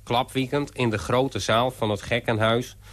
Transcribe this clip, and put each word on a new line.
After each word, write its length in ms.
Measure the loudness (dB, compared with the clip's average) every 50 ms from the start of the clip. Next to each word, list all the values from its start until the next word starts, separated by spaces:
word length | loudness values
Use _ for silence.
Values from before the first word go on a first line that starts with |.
| -6
klapwiekend 680 | 0 0 0 0 0 -2 -2 -2 0 0 -2 -2 -2
in 180 | -2 -2 0 0
de 80 | 0
grote 420 | -2 -2 0 2 2 2 0 -2 -4
zaal 320 | 0 2 2 2 2 0
van 180 | 0 -2 -2 -2
het 120 | -2 -2
gekkenhuis... 760 | -2 -2 -2 -2 0 0 0 2 4 4 2 2 0 -4 -12 -20 -20 -20